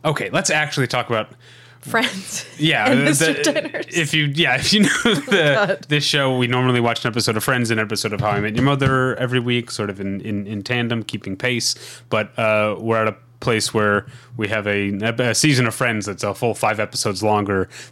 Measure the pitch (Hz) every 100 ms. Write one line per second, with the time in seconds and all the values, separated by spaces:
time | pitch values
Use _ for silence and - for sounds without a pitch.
0 | 156 147 98 139 190 151 151 - 123 127
1 | 113 113 107 - - - - - - 226
2 | 247 190 - - - - 156 135 107 135
3 | 143 135 160 - - 214 - 156 - 170
4 | 151 156 147 143 156 127 - 208 202 -
5 | 240 214 - 196 151 143 196 196 - 147
6 | 143 147 135 127 123 127 127 123 120 113
7 | 127 113 110 110 120 127 117 110 107 107
8 | 110 104 104 104 104 110 135 139 131 131
9 | 131 120 127 127 120 120 117 - 104 98
10 | 98 98 113 104 101 107 101 123 120 117
11 | 104 104 - 95 127 123 - - - -
12 | - 110 107 - 110 107 107 92 113 113
13 | 110 104 - - - 113 - 110 107 104
14 | - - - 117 104 110 104 101 101 98
15 | 110 117 123 107 156 127 120 - 123 110
16 | 101 92 104 98 120 107 113 107 104 -
17 | 113 95 107 107 101 98 92 - -